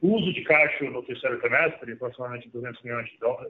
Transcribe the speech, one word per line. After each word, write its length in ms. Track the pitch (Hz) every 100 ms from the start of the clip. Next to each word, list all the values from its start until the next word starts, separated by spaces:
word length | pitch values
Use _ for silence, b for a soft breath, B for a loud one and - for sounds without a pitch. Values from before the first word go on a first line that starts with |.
uso 320 | 180 220 180
de 100 | 156
caixa 400 | - 151 147 -
no 180 | 135 123
terceiro 360 | 123 120 131 117
trimestre, 520 | 117 131 135 - 120
aproximadamente 560 | 113 123 117 123 120 120
duzentos 340 | 120 123 117
milhões 280 | 120 120 117
de 80 | -
dó-, 260 | 113 127